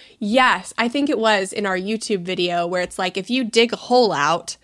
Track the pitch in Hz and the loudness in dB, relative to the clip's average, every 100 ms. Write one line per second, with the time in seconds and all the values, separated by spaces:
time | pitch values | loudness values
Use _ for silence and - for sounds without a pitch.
0 | - _ 202 254 254 180 - - 240 285 | -20 _ 0 4 4 2 -2 -4 -2 0
1 | 285 226 220 208 196 - 202 185 190 220 | 0 0 2 2 0 -4 -2 -2 -2 -4
2 | - 196 175 180 175 175 175 180 180 - | -2 -4 -2 -2 -2 0 -2 -2 -4 -4
3 | 185 196 185 254 226 226 220 185 - 247 | -4 -4 -4 -2 0 2 2 0 2 4
4 | 220 147 147 170 - - | 4 2 2 0 -4 -14